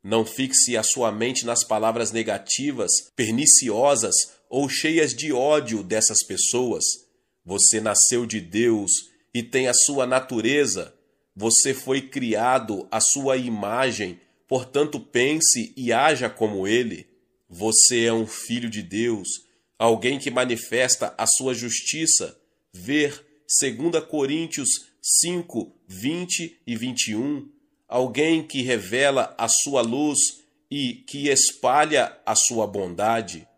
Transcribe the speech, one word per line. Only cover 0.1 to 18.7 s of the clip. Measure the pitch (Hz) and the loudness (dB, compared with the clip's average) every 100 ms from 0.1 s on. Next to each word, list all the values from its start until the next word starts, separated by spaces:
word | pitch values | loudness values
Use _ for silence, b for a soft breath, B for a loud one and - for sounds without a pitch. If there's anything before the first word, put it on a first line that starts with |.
| 113 110 | 0 0
fixe | - 131 - - 113 | -4 0 2 2 2
a | |
sua | 110 - 117 | 0 0 0
mente | 104 120 131 117 | 0 -2 -2 -2
nas | 117 | -2
palavras | - 107 110 117 110 | 0 0 0 0 -2
negativas, | 113 110 98 - - 143 127 92 - - - | -2 -4 -6 -4 -4 -2 -2 0 0 -2 -2
perniciosas | 110 113 151 - 127 107 143 135 104 - - B _ | 0 4 6 6 4 2 2 2 2 0 -2 B _
ou | 127 139 | -2 -2
cheias | - 156 165 147 | 0 0 2 0
de | 117 151 | -2 -2
ódio | 123 139 151 120 110 | 0 4 2 0 -6
dessas | 90 110 107 104 | -2 0 2 0
pessoas. | - 92 - 120 127 85 - - _ _ _ _ 82 | -2 -2 0 0 0 0 -2 -4 _ _ _ _ -8
Você | 98 - 113 | 2 4 4
nasceu | 107 101 - 120 117 | 2 4 4 2 -2
de | 110 | -6
Deus | 85 101 120 110 95 - - b b | -2 2 4 2 0 -2 -4 b b
e | 120 | -8
tem | 117 135 127 | -2 0 2
a | |
sua | 120 - 139 127 | 4 2 2 0
natureza. | 131 131 120 113 143 135 98 80 _ _ _ _ 95 | 0 0 0 2 2 2 -2 -8 _ _ _ _ -4
Você | 110 - 143 | 2 2 2
foi | 131 - 135 | -2 -2 -4
criado | 135 139 120 104 120 131 113 98 - | -2 -6 -2 0 2 0 -2 -8 -4
à | 110 | 0
sua | - 139 135 131 | 0 0 0 -2
imagem, | 123 107 101 117 131 104 95 85 b b _ | -2 -6 -4 -2 -2 -2 -8 -10 b b _
portanto | 131 113 139 151 135 | -4 -2 0 0 -2
pense | - 117 131 156 151 123 107 - | -2 2 2 2 2 2 -2 -6
e | 120 | 0
haja | 113 151 143 117 | 2 4 2 -4
como | - 110 98 95 | -2 -2 -2 0
ele. | 117 120 85 - _ _ _ _ | 2 0 -6 -14 _ _ _ _
Você | 87 110 110 - 120 117 | -4 2 4 6 4 2
é | |
um | 113 110 | 2 -2
filho | - - 120 | -8 -6 -6
de | 117 | -4